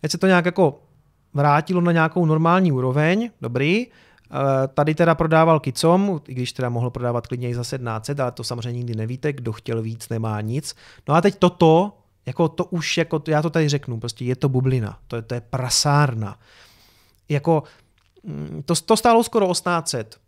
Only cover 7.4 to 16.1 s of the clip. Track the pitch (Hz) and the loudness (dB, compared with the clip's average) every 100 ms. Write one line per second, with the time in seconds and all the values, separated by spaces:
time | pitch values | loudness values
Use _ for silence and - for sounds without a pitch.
7.4 | 123 120 117 135 117 110 110 143 127 - | -6 -6 -6 -8 -6 -8 -6 -4 -4 -4
8.4 | 120 117 117 120 117 110 110 127 151 135 | -8 -8 -6 -6 -6 -6 -6 -4 -6 -4
9.4 | 120 107 - 117 113 113 - 113 110 107 | -8 -8 -6 -6 -6 -10 -8 -6 -4 -4
10.4 | 107 127 - - - - - 156 190 196 | -4 -6 -8 -16 -20 -16 0 2 2 4
11.4 | 175 175 165 160 202 - _ _ - 127 | 0 4 6 6 2 -6 _ _ -12 -2
12.4 | 165 - 175 175 151 - 165 160 147 151 | -2 -2 -6 -4 -2 -2 -2 -4 0 0
13.4 | 160 160 151 143 139 113 120 - 123 127 | 0 0 0 0 -4 -8 -10 -8 -4 0
14.4 | 143 127 131 127 104 101 - 117 113 120 | 0 2 2 0 -2 -8 -10 -10 -6 -10
15.4 | - 131 123 - 147 143 147 | -6 -6 -2 0 2 4 4